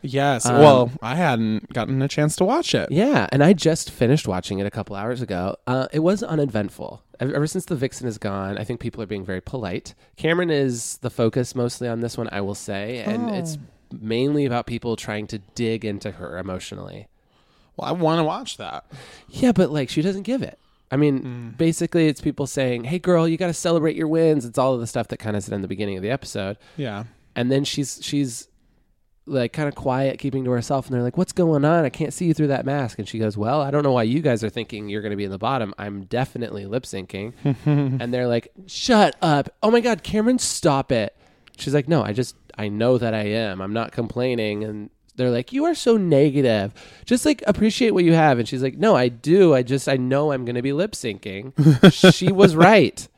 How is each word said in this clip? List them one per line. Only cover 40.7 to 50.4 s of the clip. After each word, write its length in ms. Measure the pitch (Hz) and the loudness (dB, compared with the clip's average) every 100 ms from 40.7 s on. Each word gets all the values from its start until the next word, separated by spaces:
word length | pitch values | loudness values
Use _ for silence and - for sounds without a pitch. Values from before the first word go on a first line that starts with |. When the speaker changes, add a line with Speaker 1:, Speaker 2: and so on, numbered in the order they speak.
| 139 131 | 0 0
Speaker 2:
it." 240 | 120 104 _ _ _ - _ | 0 -2 _ _ _ -20 _
She's 160 | - | -2
like, 120 | 143 131 | -2 2
"No, 140 | 160 | 0
I 100 | 104 | 0
just, 220 | 107 127 - _ - | -2 -4 -6 _ -8
I 100 | 107 | -6
know 300 | 104 117 127 | 0 2 2
that 160 | 117 | 2
I 80 | 110 104 | -2 -2
am. 340 | 107 113 92 | -2 -2 -4
I'm 120 | 95 | -4
not 200 | 110 113 | -4 -4
complaining." 720 | - 113 - 127 120 107 104 | -6 -6 -2 -2 -2 -2 -4
And 260 | 107 107 104 _ _ | -6 -8 -14 _ _
they're 160 | - 127 | -4 0
like, 220 | 120 123 | 0 -2
"You 120 | 262 320 | -2 0
are 80 | 320 | 0
so 200 | - 226 | 2 2
negative. 760 | 185 143 147 139 131 110 98 - - - | 4 6 6 4 2 2 0 -8 -20 -20
Just, 200 | - 247 | -2 0
like, 200 | 302 294 - | 2 0 0
appreciate 460 | 196 214 - 233 | 2 2 2 2
what 100 | 202 | 4
you 100 | 175 | 4
have." 260 | 165 156 123 | 6 6 4
And 80 | 110 | 0
she's 140 | 131 | -2
like, 160 | 131 123 | -4 0
"No, 180 | 202 165 | 4 4
I 120 | 123 | 4
do. 460 | 120 143 180 180 | -2 2 6 8
I 80 | 135 | 6
just, 260 | 123 135 131 | 4 -2 0
I 80 | 135 | -2
know 360 | 127 135 151 | 0 0 0
I'm 120 | 139 | -2